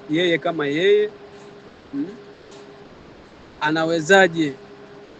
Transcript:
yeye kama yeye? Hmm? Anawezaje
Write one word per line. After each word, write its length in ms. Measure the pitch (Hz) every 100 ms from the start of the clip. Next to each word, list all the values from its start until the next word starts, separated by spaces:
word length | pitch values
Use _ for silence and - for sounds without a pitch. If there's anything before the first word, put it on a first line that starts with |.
| -
yeye 280 | 156 180 165
kama 280 | 170 165 143
yeye? 440 | 151 190 208 208 - - - - - - - -
Hmm? 140 | 139 165 - - - - - - - - - - - - - - -
Anawezaje 960 | 151 160 160 165 151 196 185 165 147 131 - - - - - -